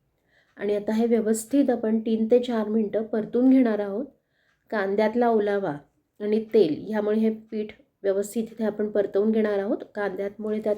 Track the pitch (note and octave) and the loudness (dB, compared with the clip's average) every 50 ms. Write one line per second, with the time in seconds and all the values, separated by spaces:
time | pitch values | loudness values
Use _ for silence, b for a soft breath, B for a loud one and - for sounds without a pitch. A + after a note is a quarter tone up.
0 | _ _ _ _ _ _ _ _ _ _ _ - G3 G3+ G#3 G#3 G#3 G#3+ A3 A3 | _ _ _ _ _ _ _ _ _ _ _ -8 -4 -2 -2 -2 -2 -2 0 0
1 | A#3 A#3 A#3 A3 G3 G#3+ A3 A3 - - - C#4+ C#4 B3 B3 A#3 - A3 A3 A3+ | 2 2 2 2 2 2 0 -2 -2 -2 2 2 2 2 2 0 0 0 0 0
2 | A3 A#3 A3 A3 A3 A3 A#3+ B3 B3 B3 A#3+ A3 G#3+ G#3+ G#3+ A3+ A3 G3+ G3+ G#3 | 0 0 -2 0 2 4 4 2 2 2 -2 -2 -2 0 0 -2 -2 0 -2 -4
3 | A3+ A3 - A3 G#3+ G#3+ - A#3+ B3+ C4 C4 C4+ B3+ A3+ G#3+ G#3 G#3 G3+ G3 G#3 | -4 -2 -4 -4 -4 -2 0 2 4 6 6 6 6 4 2 0 -2 -4 -4 -6
4 | D4 - _ _ _ _ _ _ _ _ _ _ _ - - G#3+ F#3+ F#3+ G3 G#3 | -8 -8 _ _ _ _ _ _ _ _ _ _ _ -6 -4 -2 -2 -2 0 2
5 | A3 G#3+ A3+ A#3+ A#3+ A#3 A3+ A3 G3+ G3+ G3+ G3+ G3 F3 D3 D3 - _ _ _ | 0 2 2 2 2 4 4 2 2 0 0 -2 -2 -2 -6 -6 -10 _ _ _
6 | _ _ _ - G#3 G#3 G#3+ A3 A3 - - A3+ F#3+ D#3 D3 - - F#3+ G#3+ G#3+ | _ _ _ -8 -4 -2 0 -2 -2 2 4 4 4 4 2 -4 -6 -6 -4 -2
7 | G#3 G#3 G#3+ A3 A3 A3 A3 A3 - - - G#3+ G#3+ G#3+ - _ _ _ _ _ | 0 0 0 2 2 0 0 -2 -8 -10 -8 -8 -8 -8 -10 _ _ _ _ _
8 | - G3 F#3+ G3 G3+ G3+ - A#3+ A3 - - - A3+ G#3 G#3 G#3 G#3+ G#3+ G#3 G#3+ | -2 -2 0 0 -2 -4 -4 -6 -6 -6 -6 -4 -4 -4 -2 -2 -4 -2 0 0
9 | G3+ G3 - G3 G#3 A3 A3 A3 G#3+ G#3 G#3 G3 G3 G#3 C#4 - - - - G#3+ | -2 0 0 0 2 2 2 2 2 0 0 -2 -2 -2 -4 -4 -6 -10 -8 -6
10 | G3+ G3 F#3 F#3 G3 G3+ G3+ - G#3 G#3+ G#3+ A3 A3 G#3+ G#3 | -6 -4 -4 -4 -8 -8 -8 -8 -6 -4 -4 -2 -2 -2 -2